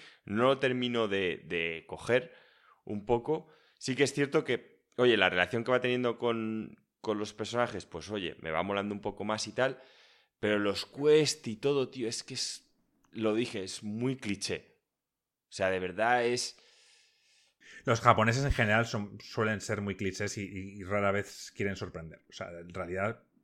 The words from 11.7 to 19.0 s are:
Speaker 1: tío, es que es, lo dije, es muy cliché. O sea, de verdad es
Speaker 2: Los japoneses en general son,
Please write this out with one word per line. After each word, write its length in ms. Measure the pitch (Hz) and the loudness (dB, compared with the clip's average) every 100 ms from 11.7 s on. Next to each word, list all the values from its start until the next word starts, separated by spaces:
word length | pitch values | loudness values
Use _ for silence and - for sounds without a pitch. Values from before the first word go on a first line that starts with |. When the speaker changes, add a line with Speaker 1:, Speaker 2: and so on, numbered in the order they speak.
| 143 127 | 0 0
Speaker 1:
tío, 180 | 131 113 | -4 -4
es 140 | - | -6
que 120 | - | -8
es, 360 | 127 - - _ _ _ _ _ | -6 -6 -8 _ _ _ _ _
lo 240 | 110 110 | -2 2
dije, 300 | 110 120 104 | 2 0 -4
es 180 | 95 - | -8 -8
muy 320 | 107 110 127 131 | -6 -2 -2 -2
cliché. 600 | 101 98 - 85 - _ _ _ _ _ _ _ _ | -4 -4 -4 -6 -8 _ _ _ _ _ _ _ _
O 40 | |
sea, 160 | - 95 | 0 0
de 100 | 92 | 2
verdad 440 | 92 90 113 123 | -2 0 2 4
es 320 | 123 - - - _ _ _ _ _ _ _ _ _ _ - - | 2 0 -4 -10 _ _ _ _ _ _ _ _ _ _ -20 -6
Speaker 2:
Los 160 | - 113 | 0 4
japoneses 440 | 123 107 110 123 | 6 6 6 2
en 80 | 143 | 2
general 340 | - 107 110 117 | 2 4 4 2
son, 320 | 113 | -2